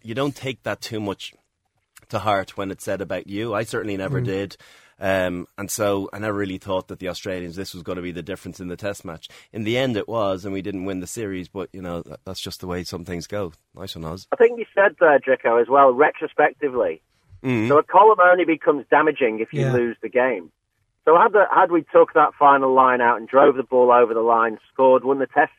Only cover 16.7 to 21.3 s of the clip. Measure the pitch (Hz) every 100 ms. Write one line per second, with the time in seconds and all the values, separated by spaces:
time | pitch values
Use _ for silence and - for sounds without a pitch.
16.7 | 123 92 80 _ _ _ - 131 117 113
17.7 | 147 - 190 214 208 180 180 165 156 165
18.7 | 147 - 147 156 143 123 107 113 147 135
19.7 | 123 120 110 110 120 127 101 80 _ _
20.7 | _ _ _ - 170 220